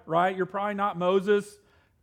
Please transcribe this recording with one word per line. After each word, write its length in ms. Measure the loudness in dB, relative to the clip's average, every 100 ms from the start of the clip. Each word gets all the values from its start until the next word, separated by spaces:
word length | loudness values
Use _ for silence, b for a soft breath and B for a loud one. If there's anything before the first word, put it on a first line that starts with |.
| -2
right? 300 | 2 2 0
You're 100 | -4
probably 280 | -4 -4 -2
not 220 | -4 -2
Moses, 600 | 0 2 2 0 0 -16 b b b b